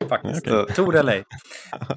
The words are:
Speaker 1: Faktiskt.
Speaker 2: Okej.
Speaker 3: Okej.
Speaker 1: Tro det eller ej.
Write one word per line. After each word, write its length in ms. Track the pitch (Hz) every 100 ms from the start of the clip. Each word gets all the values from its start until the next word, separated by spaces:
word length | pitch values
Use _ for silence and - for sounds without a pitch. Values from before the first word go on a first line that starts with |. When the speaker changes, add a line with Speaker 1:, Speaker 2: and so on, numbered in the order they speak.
| 143
Speaker 1:
Faktiskt. 380 | 123 104 160 -
Speaker 2:
Okej. 140 | 110
Speaker 3:
Okej. 140 | 104 -
Speaker 1:
Tro 160 | 185
det 80 | 160
eller 140 | 139
ej. 100 | 98 - - - - - - -